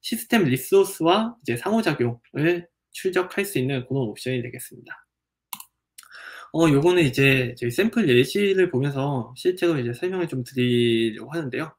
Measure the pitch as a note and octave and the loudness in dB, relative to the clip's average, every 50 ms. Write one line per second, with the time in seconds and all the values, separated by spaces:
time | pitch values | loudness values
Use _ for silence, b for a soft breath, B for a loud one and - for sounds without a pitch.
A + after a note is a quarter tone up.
0 | _ - - A3 - - - A#3 F#3 C#3 B2 C3 - - - G3 G3 F#3 - - | _ -6 -8 -8 -4 0 2 2 2 2 0 -2 -2 2 4 4 4 4 -2 -2
1 | E3 E3 F3+ G#3 A3+ A3+ - _ _ - - A#2 - F#3+ G#3+ A3+ G#3+ F3+ D3 - | 2 2 4 2 2 -2 -6 _ _ -6 -6 -4 -2 -2 0 0 0 0 0 0
2 | B2 A#2+ A#2+ A#2+ _ _ - C3+ D3 E3 F3 F3 E3+ _ _ _ _ _ _ - | -2 -2 -2 -6 _ _ -6 -2 0 0 0 0 -4 _ _ _ _ _ _ -6
3 | - F#3+ F3+ F3+ F3+ F#3 - - G3 G3 - C#3+ B2+ C3 C#3+ C3 B2 - C#3 C#3 | -6 -2 -2 -2 -4 -2 -4 -6 -6 -2 -2 -2 -2 0 -2 -4 -4 -4 -4 -2
4 | C3 A2 G#2 - - B2+ C3 B2 A#2 A#2+ A#2+ - - - - - - - - - | -2 -4 -6 -8 -6 -6 -4 -4 -6 -8 -12 -14 -16 -16 -18 -20 -20 -20 -20 -20
5 | _ _ _ _ _ _ _ _ _ _ - - - _ _ _ _ _ _ - | _ _ _ _ _ _ _ _ _ _ -18 -18 -18 _ _ _ _ _ _ -20
6 | B B B B B B B B B B - D#3 E3 D#3+ C#3+ C#3 D3 F3 F3+ F3+ | B B B B B B B B B B 0 4 4 6 6 6 4 4 4 4
7 | E3 C3+ B2 - C#3 C#3 C3+ C3 B2+ A#2 A2 - - A#2+ A#2+ - G3 A3+ - A#3+ | 2 2 2 2 4 4 4 2 0 -4 -6 -6 -6 -4 0 0 0 0 2 0
8 | G#3+ D3+ B2 A#2+ C#3 - - G3+ G3+ G3 F#3+ F#3+ F#3 F3 - - C#3 C#3+ C#3 C3+ | 2 4 6 4 4 4 0 -2 0 2 2 2 2 2 0 -2 -2 -2 -2 -2
9 | C3+ C#3+ C#3+ C3 A2+ - - - - F3+ F#3 F3+ - F3 E3 C#3+ B2 A#2+ A#2+ A#2+ | -2 -2 -2 -4 -6 -8 -12 -4 -2 -2 -2 2 0 0 0 0 -2 -4 -6 -4
10 | - F3+ F#3+ F#3 F3 D#3+ - C3 B2 - - B2+ B2 B2 B2 A#2+ A#2+ A#2+ A2+ A2+ | -6 -6 -4 -4 -4 -4 -4 -8 -8 -6 -2 -2 0 2 2 2 2 2 2 2
11 | A2+ A2+ G#2+ A2 - B2 D3 E3+ D#3+ C3+ B2 B2 D#3 D#3 - | 0 -2 -4 -6 -14 -10 -8 -6 -6 -6 -6 -6 -8 -8 -12